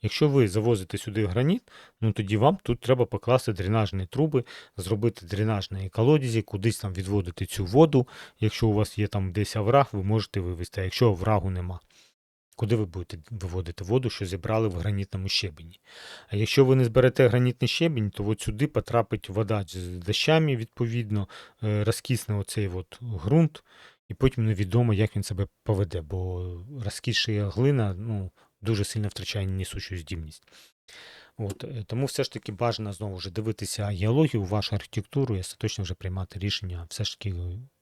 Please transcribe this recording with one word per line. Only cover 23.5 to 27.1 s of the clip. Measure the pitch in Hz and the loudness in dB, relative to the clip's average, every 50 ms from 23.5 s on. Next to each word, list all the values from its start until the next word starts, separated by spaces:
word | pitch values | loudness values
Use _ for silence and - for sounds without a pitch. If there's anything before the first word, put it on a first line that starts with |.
| - - _ _ _ - - - _ _ _ _ | 2 -6 _ _ _ -20 -20 -20 _ _ _ _
і | - | -4
потім | - 139 131 - - 113 | 2 2 2 2 2 2
невідомо, | 110 107 90 101 92 90 117 123 117 110 | 2 2 0 0 2 4 4 4 4 4
як | 95 107 104 - | 4 2 2 0
він | 101 98 | -4 -4
себе | - 98 90 98 - _ _ _ | -4 -2 -4 -4 -4 _ _ _
поведе, | - 110 95 104 82 - 90 | -2 0 0 0 -2 -2 -8
бо | 80 76 98 92 92 92 90 90 90 90 87 85 90 113 147 139 117 | -6 -6 -6 -4 -4 -4 -4 -6 -6 -6 -8 -10 -12 -14 -12 -8 -8
розкисшая | 98 - - _ - | -8 -8 -6 _ -2